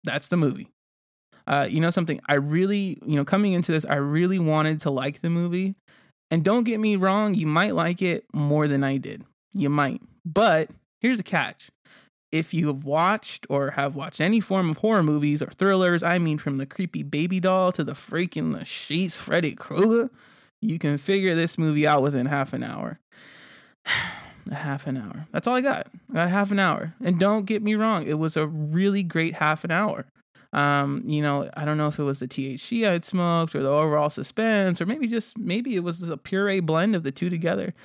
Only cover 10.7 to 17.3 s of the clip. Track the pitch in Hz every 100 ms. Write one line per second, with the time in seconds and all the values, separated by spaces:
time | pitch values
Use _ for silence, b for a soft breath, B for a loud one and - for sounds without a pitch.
10.7 | - _ _ 240 247 - 170 131 - -
11.7 | _ b b b _ _ 156 156 165 147
12.7 | 139 143 151 175 214 - - - 139 139
13.7 | - 139 165 156 - 160 226 190 190 175
14.7 | 156 214 214 156 151 147 151 139 - 190
15.7 | 190 185 170 165 180 165 151 - 135 135
16.7 | - 180 160 143 151 175